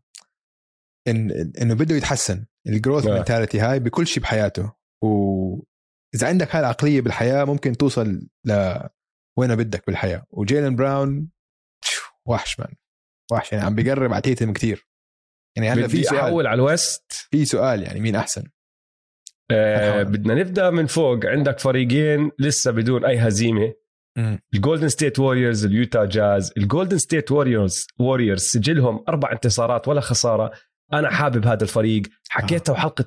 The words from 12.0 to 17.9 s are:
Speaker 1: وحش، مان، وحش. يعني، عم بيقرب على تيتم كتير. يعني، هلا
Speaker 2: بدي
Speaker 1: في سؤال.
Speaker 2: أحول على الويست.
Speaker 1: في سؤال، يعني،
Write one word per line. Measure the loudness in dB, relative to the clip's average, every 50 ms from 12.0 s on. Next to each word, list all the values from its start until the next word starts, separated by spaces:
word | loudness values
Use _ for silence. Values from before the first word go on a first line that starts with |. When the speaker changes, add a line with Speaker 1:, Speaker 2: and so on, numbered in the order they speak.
| -8 -14 _ _ _
Speaker 1:
وحش، | -4 -2 -2 -4 -8 -10 -10
مان، | -12 -12 -14 -20 _ _ _ _ _ _ _ _ _ -4
وحش. | -4 -4 -2 -4
يعني، | -4 -2 -2
عم | -2 0
بيقرب | 0 0 0 0 0 0 0 -2
على | -2
تيتم | 0 -2 0 0 -2 -2 -2
كتير. | -2 -2 -4 -4 -4 -10 _ _ _ _ _ _ _ _ _ _ _ _ _ _
يعني، | -4 -2 0
هلا | 0 0
Speaker 2:
بدي | 0 0 0
Speaker 1:
في | 0 0
سؤال. | 0 0 0
Speaker 2:
أحول | 0 0 0 0 0
على | 0 2
الويست. | 2 2 2 2 0 0 -4 -6 -8 -12 -14
Speaker 1:
في | -14 -14 -6 -2 0 0 2
سؤال، | 2 2 0 2 2 0 -2 -4
يعني، | -6